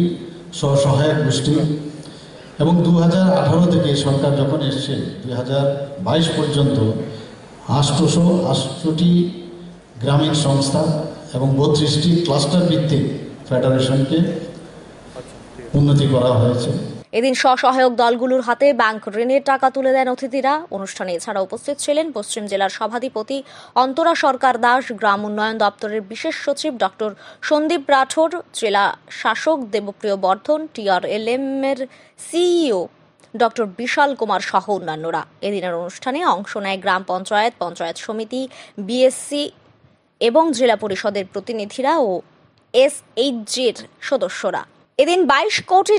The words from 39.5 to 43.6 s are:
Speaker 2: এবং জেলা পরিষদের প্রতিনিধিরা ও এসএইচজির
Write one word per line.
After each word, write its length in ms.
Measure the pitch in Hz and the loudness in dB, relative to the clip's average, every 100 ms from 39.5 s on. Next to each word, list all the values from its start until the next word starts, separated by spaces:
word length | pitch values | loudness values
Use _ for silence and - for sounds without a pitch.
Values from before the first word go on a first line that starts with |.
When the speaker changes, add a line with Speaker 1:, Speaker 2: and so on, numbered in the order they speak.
| - _ _ _ _ _ _ | -10 _ _ _ _ _ _
Speaker 2:
এবং 220 | 233 269 330 240 | 2 4 2 2
জেলা 200 | 247 208 | 2 2
পরিষদের 420 | 214 190 214 202 190 | -2 -4 -4 -4 -6
প্রতিনিধিরা 600 | 202 196 220 202 - 262 330 226 | -10 -8 -8 -8 -4 -2 0 0
ও 0 | 175 - _ _ _ _ | -2 -6 _ _ _ _
এসএইচজির 1040 | 240 277 - _ - 277 240 208 247 | 2 2 2 _ -2 -2 -2 -8 -2